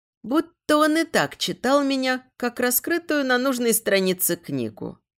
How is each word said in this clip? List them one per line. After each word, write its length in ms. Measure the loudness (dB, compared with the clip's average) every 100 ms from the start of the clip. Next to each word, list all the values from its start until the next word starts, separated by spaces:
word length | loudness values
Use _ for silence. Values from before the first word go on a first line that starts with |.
| _ _
Будто 540 | -2 -2 -2 _ 0 2
он 200 | 4 2
и 60 |
так 320 | 0 0 -2 -4
читал 480 | -8 -4 0 2
меня, 440 | 2 -2 -2 -4 -8 -8
как 220 | -6 -2
раскрытую 640 | -2 -2 -2 -4 -2 -2
на 140 | 2 2
нужной 360 | 0 0 0
странице 640 | 0 2 2 2 0 -2 -4
книгу. 600 | -4 -6 -6 -8 -14 -14 _